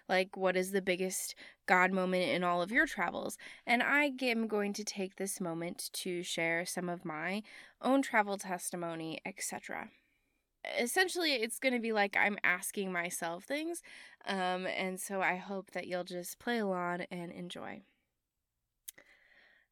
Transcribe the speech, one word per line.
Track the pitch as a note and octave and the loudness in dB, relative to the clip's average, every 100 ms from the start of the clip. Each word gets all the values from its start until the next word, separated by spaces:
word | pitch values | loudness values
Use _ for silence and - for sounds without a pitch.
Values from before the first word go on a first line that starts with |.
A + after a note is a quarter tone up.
| - | 0
like, | F#3 F#3+ | 2 2
"What | F#3+ F#3+ F#3 | 0 2 2
is | F#3 | 2
the | G3 | 0
biggest | F#3+ F3+ F#3 F#3 - - - - - | 2 2 0 -2 -6 -8 -16 -6 4
God | F#3 F#3 | 6 6
moment | F#3+ F#3 F#3 E3+ | 4 2 2 4
in | D#3 | 2
all | F3+ F3 | 2 2
of | F3 | 2
your | B3 D#4+ | 2 2
travels?" | - F3 - G#3 - - - - | 2 -2 -2 -4 -8 -14 -8 0
And | A#3+ | 2
I | - C#4 D4 | 4 4 4
g-, | B3+ B3+ | 2 0
am | A3+ A3 | 2 2
going | G#3+ G3+ | 2 0
to | G3+ | -2
take | G#3 - F#3+ - | -6 -4 -4 -4
this | G3 - | -4 -2
moment | F3 E3 E3+ - - | -2 -2 -4 -6 -8
to | - F#3+ F3 | -6 -4 -4
share | F3 - E3 E3 | -4 0 2 2
some | F3+ - F3+ | 0 -2 -2
of | F3 | -4
my | F3 D#3 E3 G3+ G#3 - - - | -4 -4 -2 -4 -6 -14 -20 -4
own | B3+ C#4 | 2 4
travel | C4+ A3+ G3+ G3 | 4 4 4 0
testimony, | F#3+ F3+ - F3+ E3+ E3 D#3+ D#3+ - | -2 -4 -4 -4 -4 -4 -6 -6 -8
et | - | -6
cetera. | - - - - A3 - _ _ _ _ _ _ - - | -6 -6 -8 -8 -10 -14 _ _ _ _ _ _ -6 -2
Essentially, | A#3+ F#4 F#4 F4 E4 | 2 4 2 2 2
it's | C4 A3+ - | 2 0 0
gonna | C4 B3 | 2 2
be | A3+ | 2
like | G#3+ G3+ - | 4 4 4
I'm | G3+ G3+ | 4 4
asking | - F3+ - - F#3+ | 2 2 0 -2 -2
myself | F3 F3 F3 E3+ F3 | -2 -2 -2 -4 -4
things, | - C#4+ D#4+ E4+ - - - - - | -4 -4 -2 -6 -10 -18 -20 -12 -4
um, | G3 F3+ F#3 F#3 | 0 0 0 -2
and | - F#3+ F#3 | -2 -2 -4
so | - G3 | -4 0
I | E3 F3+ | 2 0
hope | F#3 G3 F#3 | -2 -8 -6
that | F#3 F3+ | -8 -4
you'll | F3+ | -4
just | F3+ F3+ F3 - | -4 -8 -8 -8
play | - A#3+ | -2 0
along | G3+ F#3 F3 F3 - | 0 0 0 -2 -4
and | F3+ E3+ | -8 -8
enjoy. | - F3 - - G#3+ - _ _ _ _ _ _ _ _ _ - - - _ _ _ - _ _ | -8 -10 -10 -10 -12 -16 _ _ _ _ _ _ _ _ _ -16 -16 -18 _ _ _ -20 _ _